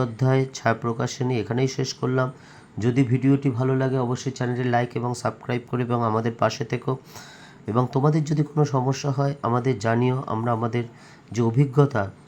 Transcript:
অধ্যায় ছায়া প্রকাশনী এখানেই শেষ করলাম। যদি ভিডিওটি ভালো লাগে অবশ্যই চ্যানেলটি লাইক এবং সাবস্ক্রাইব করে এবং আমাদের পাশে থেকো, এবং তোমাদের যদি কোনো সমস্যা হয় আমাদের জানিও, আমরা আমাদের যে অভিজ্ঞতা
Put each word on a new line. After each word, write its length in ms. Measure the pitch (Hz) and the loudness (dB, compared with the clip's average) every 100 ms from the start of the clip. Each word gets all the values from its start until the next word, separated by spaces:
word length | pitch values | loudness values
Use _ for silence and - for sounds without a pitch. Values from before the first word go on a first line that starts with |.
অধ্যায় 360 | 123 110 131 131 131 | 0 0 2 2 0
ছায়া 240 | - 117 113 | -2 0 0
প্রকাশনী 500 | 120 113 123 - 127 120 | -2 -2 -4 -2 -2 -2
এখানেই 280 | 104 120 131 - | -2 0 0 -2
শেষ 120 | 131 - | -6 -4
করলাম। 280 | 127 131 131 - - - - - | -2 0 -2 -6 -18 -20 -14 -2
যদি 220 | 120 123 117 | 0 2 2
ভিডিওটি 380 | 123 135 135 139 | 2 4 2 2
ভালো 240 | 117 131 131 | 0 0 0
লাগে 160 | 131 131 | 0 0
অবশ্যই 280 | 120 123 131 120 | -2 -2 -6 -4
চ্যানেলটি 280 | 123 123 123 | -2 -2 0
লাইক 160 | 120 120 123 | 2 0 -2
এবং 120 | 123 120 | -4 -2
সাবস্ক্রাইব 380 | 113 - - 123 - | -4 -4 -4 -6 -4
করে 120 | 123 120 | -2 0
এবং 120 | 120 113 | 0 2
আমাদের 240 | 110 117 117 | 0 -2 0
পাশে 220 | 110 - - | 0 0 -4
থেকো, 200 | 123 - 131 - - - - - - - | -4 -4 -6 -8 -20 -20 -20 -20 -12 -2
এবং 160 | 117 123 | 0 0
তোমাদের 280 | 135 147 160 151 | 2 2 2 2
যদি 140 | 151 147 | 0 0
কোনো 140 | 151 | 0
সমস্যা 440 | 143 131 131 135 143 | 0 2 0 -2 -2
হয় 220 | 135 139 143 113 | 0 -2 -2 0
আমাদের 280 | 120 131 107 | 0 0 0
জানিও, 320 | 113 117 127 131 - | 0 2 2 0 -2
আমরা 240 | 110 120 113 | -2 0 0
আমাদের 260 | 117 120 117 - - - - | 0 -2 -6 -10 -20 -20 -6
যে 100 | 107 | 0
অভিজ্ঞতা 640 | 117 120 139 147 139 110 95 - | 2 2 4 4 2 2 -4 -8